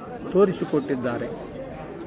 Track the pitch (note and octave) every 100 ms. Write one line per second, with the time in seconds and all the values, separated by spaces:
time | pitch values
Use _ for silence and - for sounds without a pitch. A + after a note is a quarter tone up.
0 | - - - F#3 G3+ - E3+ D#3 C3+ C3+
1 | B2 A#2 A#2 - - - - - D#3 -